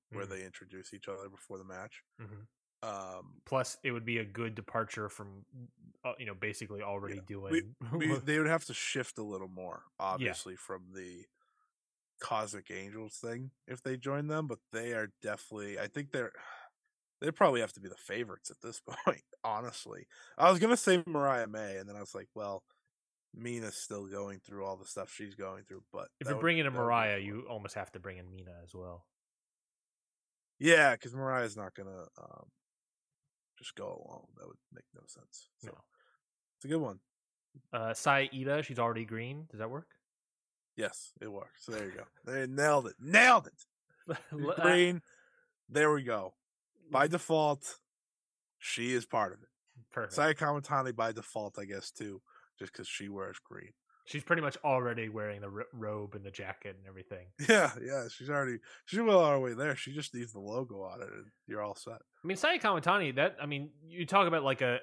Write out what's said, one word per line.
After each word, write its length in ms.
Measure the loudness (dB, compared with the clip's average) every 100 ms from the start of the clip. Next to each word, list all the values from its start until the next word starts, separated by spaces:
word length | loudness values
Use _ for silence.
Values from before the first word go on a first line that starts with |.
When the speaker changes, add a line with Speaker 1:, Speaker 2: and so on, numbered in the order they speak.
| -14
Speaker 1:
where 160 | -10 -10
Speaker 2:
Mm-hmm. 20 |
Speaker 1:
they 180 | -10 -12
introduce 480 | -14 -16 -16 -16
each 140 | -14 -10
other 220 | -10 -12
before 280 | -16 -14 -14
the 60 |
match. 400 | -12 -12 -14 -16 _ -18
Speaker 2:
Mm-hmm. 240 | -16 -16 -18 _ _ -12
Speaker 1:
Um, 580 | -8 -8 -8 -12 -14 -16 -2
Speaker 2:
Plus, 320 | 0 0 -2
it 80 | -4
would 140 | -2 -2
be 140 | -2
a 60 | -2
good 300 | -6 -6 -6
departure 540 | -4 -2 -2 -4 -8
from, 360 | -10 -16 -18 -20 -18 -20 _ -20 _
uh, 100 | -8 -8
you 80 | -8
know, 80 | -6
basically 460 | -4 -4 -8 -8
already 380 | -6 -6 -6 -8
Speaker 1:
Yeah. 20 |
Speaker 2:
doing 540 | -10 -8 -2 -2 -2 -8
<laughs> 100 | -6 -2
Speaker 1:
We, 160 | 0 0
we, 20 |
they 180 | 0 2
would 80 | 2
have 180 | 2 -2
to 80 |
shift 440 | -6 -4 -4 -4 -8
a 60 |
little 240 | -8 -8 -8
more, 380 | -10 -10 -10 -12 -4 -2 0
Speaker 2:
Yeah. 220 | -2 -4
Speaker 1:
obviously, 160 | -8 -12
from 380 | -10 -12 -12
the 320 | -12 -12 -14 -20 _ _ _ _ _ _ _ _ -12
Cosmic 520 | -4 -2 -2 -8 -10
Angels 460 | -10 -10 -12 -12 -10
thing 320 | -8 -8 -10 _ -14
if 140 | -8
they 140 | -6 -4
join 300 | -2 -2 -2
them, 200 | -2 -2
but 120 | -6 _
they 220 | -6 -4
are 200 | -4 -4 _
definitely, 580 | -6 -6 -8 -10 -8 -6
I 80 | -6
think 240 | -6 -4
they're, 220 | -4 -4 -8 -16 -16 -20 _ _ _ _ -4
they 100 | 0
probably 300 | 6 6 6
have 120 | 2
to 80 | -4
be 80 | -14
the 80 | -12
favorites 540 | -8 -6 -6 -8 -14
at 100 | -12
this 200 | -12 -12
<laughs> 240 | -12 -2 0
point, 180 | 0 _ -8
honestly. 640 | -2 -2 -4 -8 -12 -14 -16 -20 -6 6
I 140 | 8
was 80 | 8
gonna 180 | 6 6
say 260 | 6 6 4
Mariah 400 | 2 2 2 0
May, 300 | -4 -6 -6
and 120 | -8
then 60 | -12
I 40 |
was 140 | -10 -12
like, 140 | -10 -6
"Well, 300 | -6 -6 _ _ _ _ _ _ _
Mina's 420 | -12 -8 -6 -6 -8
still 300 | -8 -8 -6
going 320 | -6 -6 -10
through 240 | -12 -8 -6
all 120 | -6
the 80 | -8
stuff 260 | -10 -10
she's 220 | -10 -12 -8
going 300 | -10 -10 -14
through," 200 | -18 -12
but 160 | -10 -10 -8
Speaker 2:
If 80 | -4
Speaker 1:
that 20 |
Speaker 2:
you're 80 | 0
Speaker 1:
would, 100 | 2
Speaker 2:
bringing 180 | 2 2
in 80 |
Speaker 1:
that 100 | 2 2
would 120 | 4
be 100 | 4
Speaker 2:
Mariah, 120 | 2
Speaker 1:
cool. 120 | -2 -8
Speaker 2:
you 120 | -8
almost 280 | -8 -8 -8
have 160 | -10
to 80 | -10
bring 180 | -12 -12
in 140 | -14
Mina 280 | -16 -16 -18
as 100 | -16
well. 340 | -14 -12 -14 _ _ _ _ _ _ _ _ _ _ _ _ _ _ _ 2
Speaker 1:
Yeah, 360 | 8 10 8 6
'cause 160 | -2
Mariah's 440 | -6 -2 0 0 -4
not 160 | -10
gonna, 340 | -10 -14 -12 -16 -18
um, 340 | -18 -20 -20 _ _ _ _ _ _ _ _ _ _ _
just 180 | -16 -10
go 120 | -10
alone. 460 | -10 -14 -18 -18 -20
That 100 | -20
would 120 | -20 _
make 140 | -20 -20
no 120 | -20 -20
sense. 420 | -20 -20 -20 -20 _
So, 140 | -16
Speaker 2:
No. 120 | -16 _ _ _ _ _ _ _ _
Speaker 1:
it's 80 | -2
a 40 |
good 80 | 0
one. 200 | 0 -6 _ _ _ _ _ -20 _
Speaker 2:
Uh, 220 | -4 -2
Sai 360 | 0 4 4 4
Ida, 300 | -2 0 0
she's 160 | 0 0
already 260 | 2 0 -4
green. 420 | -6 -6 -10 -10
Does 120 | -8
that 100 | -6
work? 260 | -8 -12 _ _ _ _ _ _ _ _ -4
Speaker 1:
Yes, 380 | -4 -4 -16 -12
it 60 | -10
works. 320 | -10 -12 -16 -8
So 60 |
there 140 | -6 -6
you 80 |
go. 140 | -10 -14 _
They 240 | -6 -4 0
nailed 400 | 4 6 6 4
it. 80 | -6
Nailed 480 | 4 8 10 8 6
it. 180 | -16 -20 _ _ _ -8
Speaker 2:
<laughs> 240 | -8 -6
L-, 200 | -2 0
uh, 260 | 4 6 8
Speaker 1:
Green. 240 | 6 4 -6 _ _ _ _ _ -2
There 240 | 4 6
we 100 | 4
go. 320 | 2 -2 -4 -12 _ _ _ _ 2
By 160 | 6 6
default, 720 | 4 4 6 6 4 -4 -12 _ _ _ _ _ _ _ _
she 340 | -6 -2 0
is 120 | 0 0
part 280 | 0 0
of 100 | -2
it. 60 | -20 _ _ -20 -10
Speaker 2:
Perfect. 220 | -6 -2
Speaker 1:
Sai 200 | 2 4 4
Kamatani 600 | 2 0 0 0 0 0
by 160 | 0
default, 460 | -2 -8 -6 -6 -8
I 60 | -8
guess, 260 | -8 -8
too, 320 | -10 -10 -10 _ -20 _ -14
just 140 | -14
'cause 140 | -12 -8
she 220 | -8 -6
wears 300 | -6 -8 -10
green. 340 | -16 -16 -16 _ _ _ -10
Speaker 2:
She's 180 | -4
pretty 180 | 0 2
much 160 | 2 0
already 460 | 2 4 2 -2 -4
wearing 320 | -4 -4 -6
the 80 | -8
ro-, 160 | -8 -8
robe 420 | -6 -4 -4 -6 -10
and 100 | -12
the 60 |
jacket 440 | -10 -10 -10 -12 -14
and 100 | -16
everything. 460 | -16 -12 -14 -14 0
Speaker 1:
<laughs> 100 | 6
Yeah, 240 | 6 6 0
yeah, 260 | -6 -6 -6
she's 200 | -10 -2
already, 300 | 0 0 -4 -10 -20 -6
she's 140 | 2
well 180 | 8 8
on 80 | 10
her 60 | 6
way 140 | 2
there. 220 | 0 -2 -2
She 180 | -4
just 200 | -8 -8
needs 200 | -8 -8
the 60 | -10
logo 420 | -6 -4 -4 -8
on 180 | -10 -10
it, 80 | -10
and 220 | -12 -16 _ -10
you're 140 | -6
all 140 | -6 -8
set. 260 | -12 -16 _ _
Speaker 2:
I 40 | -6
mean, 100 | 2
Saya 200 | 2 4
Kamatani, 560 | 2 2 4 4 4 4
that, 200 | 2 2
I 40 | -4
mean, 260 | -4 -6 -14 -12
you 200 | -8 4
talk 220 | 6 6
about, 140 | 4
like, 180 | 4 4
a, 180 | 4 2